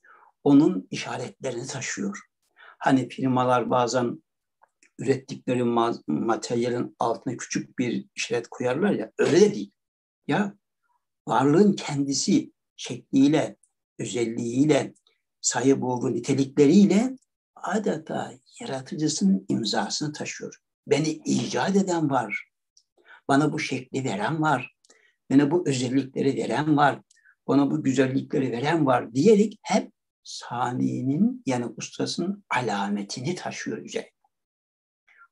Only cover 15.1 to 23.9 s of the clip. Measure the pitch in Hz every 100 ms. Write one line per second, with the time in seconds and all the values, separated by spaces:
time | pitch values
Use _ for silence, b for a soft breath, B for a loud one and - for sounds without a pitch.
15.1 | _ _ _ - 123 131 135 127 120 127
16.1 | 113 - 131 135 - 143 190 190 190 254
17.1 | 262 _ _ _ - 170 208 196 160 -
18.1 | 139 123 123 _ - - 135 131 151 151
19.1 | - 196 190 - 127 117 110 104 - 151
20.1 | 147 - - - - _ _ - 143 160
21.1 | 320 - 131 113 120 160 196 185 170 151
22.1 | 135 107 - - _ _ _ _ b b
23.1 | b - 139 147 147 - 131 131